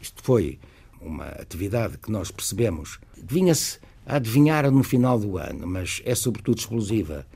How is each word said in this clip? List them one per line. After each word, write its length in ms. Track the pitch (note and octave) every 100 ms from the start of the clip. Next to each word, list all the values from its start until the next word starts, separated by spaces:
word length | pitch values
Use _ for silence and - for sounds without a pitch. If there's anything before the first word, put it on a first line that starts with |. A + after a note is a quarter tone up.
isto 220 | - -
foi 360 | - A#2+ D2+ C2+ - - - -
uma 240 | D#2+ D2
atividade 720 | D2 - - D#2+ G2 A#2 A2 -
que 120 | -
nós 180 | G#2 F#2
percebemos, 720 | - - G2+ A2+ D#2+ D2 - - -
vinha-se 600 | F#2 D#3+ F3+ D3+ - - - - -
a 100 | C#3
adivinhar 540 | A2+ C3 D3 D#3 C#3
no 140 | C3+
final 340 | - B2+ B2+ A#2+
do 180 | G#2 F2+
ano, 280 | C#2 C#2+ F#2
mas 340 | F#2 F2+ -
é 100 | -
sobretudo 440 | A#2+ B2+ G#2+ - A2+
explosiva 680 | - A2+ G2+ A2 D#2 D2 -